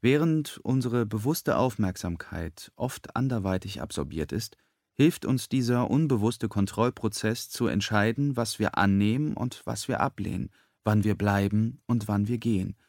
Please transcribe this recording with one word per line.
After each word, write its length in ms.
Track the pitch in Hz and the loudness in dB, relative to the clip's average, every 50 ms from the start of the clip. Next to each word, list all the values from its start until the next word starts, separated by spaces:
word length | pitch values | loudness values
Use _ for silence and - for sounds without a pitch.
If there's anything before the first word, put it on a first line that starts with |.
Während 580 | - 117 135 147 156 165 156 156 147 - - - - | 4 4 4 4 4 4 2 2 0 -2 -8 -10 -4
unsere 420 | - 127 131 120 123 117 123 117 | 0 0 0 0 2 2 0 0
bewusste 520 | 107 110 110 104 131 160 - - - - - | 0 -2 -2 0 0 -2 0 0 0 2 4
Aufmerksamkeit 1120 | 113 127 117 - 110 95 90 - - 90 85 85 - - - 85 82 80 80 - - - _ - | 2 2 2 0 0 0 0 -2 -4 -6 -6 -6 -8 -10 -8 -8 -8 -8 -10 -12 -20 -20 _ -6
oft 400 | - 127 - - _ - - - | -6 -6 -6 -8 _ -8 -4 -2
anderweitig 640 | 127 135 127 113 95 98 92 92 - 98 101 - | -2 0 -2 -2 0 0 0 0 -2 -6 -10 -10
absorbiert 500 | 62 - - - 73 69 73 80 76 73 | -10 -8 -6 -6 -6 -4 -4 -6 -4 -2
ist, 240 | - 92 117 - - _ _ _ _ _ _ _ _ | -4 -6 -6 -6 -14 _ _ _ _ _ _ _ _
hilft 320 | _ 135 160 - - - | _ 2 2 2 0 -2
uns 240 | - 131 127 - - | -2 -2 -2 -2 -2
dieser 400 | - 135 123 117 123 123 123 - | -2 0 2 2 2 2 2 2
unbewusste 580 | 110 139 165 147 139 110 101 113 120 - - 110 | 2 2 2 2 2 2 2 0 0 0 -6 -4
Kontrollprozess 1000 | - 104 98 95 - - 113 123 - - - 110 101 - - 110 113 - - - | 0 0 0 0 2 0 0 0 0 -2 -4 -4 -4 -2 -2 -2 -2 -2 -6 -12
zu 180 | - - 120 110 | -6 -2 0 0
entscheiden, 720 | 64 98 101 - 110 104 101 110 113 127 143 143 135 120 | 0 0 -2 2 2 2 4 2 2 0 -2 -2 0 0
was 220 | 117 110 - - | -2 -2 -2 -2
wir 180 | 110 95 - - | -2 0 2 2
annehmen 560 | 95 101 98 98 101 107 110 131 151 151 - | 4 4 4 4 4 4 2 2 0 -2 -2
und 280 | - 117 127 - - - | -4 -4 -6 -6 -8 -8
was 240 | - 113 107 - - | -6 -6 -6 -2 -2
wir 100 | 123 - | 0 0
ablehnen, 520 | 87 135 - - 98 - - 113 110 107 _ _ _ _ _ _ _ | 0 -2 -2 -4 -6 -4 -4 -4 -6 -6 _ _ _ _ _ _ _
wann 180 | - 107 107 98 | 2 2 4 4
wir 120 | 107 104 | 2 0
bleiben 680 | 92 98 101 101 101 101 98 104 107 110 113 127 - _ | 2 2 2 4 4 2 2 2 2 0 0 -2 -8 _
und 220 | _ 120 120 104 - | _ -2 -2 0 0
wann 220 | 104 101 101 104 | 0 0 2 0
wir 80 | 123 117 | -2 -2
gehen. 400 | - 120 113 95 92 - 101 _ _ | 0 0 0 0 0 -2 -6 _ _